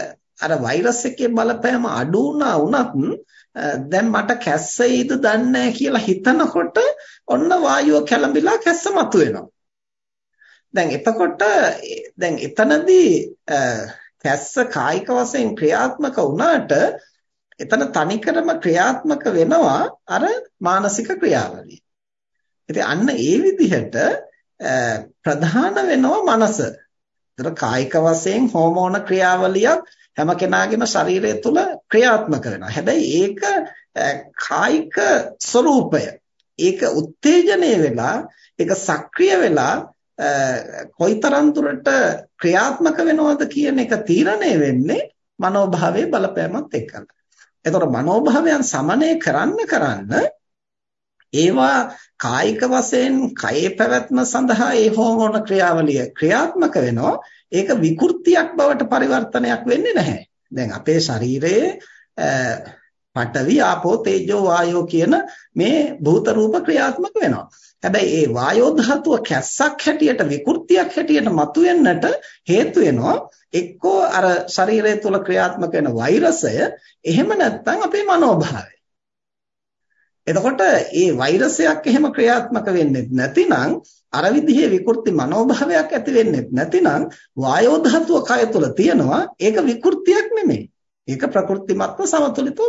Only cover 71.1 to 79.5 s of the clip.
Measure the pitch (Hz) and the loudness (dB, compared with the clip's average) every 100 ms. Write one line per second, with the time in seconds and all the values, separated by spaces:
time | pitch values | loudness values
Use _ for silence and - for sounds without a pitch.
71.1 | 294 220 190 254 311 349 349 233 160 - | 2 2 0 0 2 4 4 4 2 0
72.1 | 571 - - - 196 302 - 170 120 131 | -2 -6 -12 0 2 2 2 2 2 0
73.1 | 508 - _ _ 170 175 - 370 392 339 | -2 -4 _ _ -4 -4 -4 0 2 2
74.1 | 185 190 175 - - 190 214 214 208 208 | 2 2 0 -2 0 2 2 2 0 0
75.1 | 196 196 185 180 180 170 - - 117 127 | -2 0 0 0 -2 -2 0 -2 -2 2
76.1 | 226 339 330 123 117 - - _ _ - | 2 2 0 -2 -2 -2 -6 _ _ -2
77.1 | 170 392 403 285 - - - 392 403 403 | 0 2 2 0 0 -4 -2 -2 -2 0
78.1 | 339 277 170 151 117 - _ _ _ _ | 2 4 2 0 -6 -10 _ _ _ _
79.1 | _ _ _ _ | _ _ _ _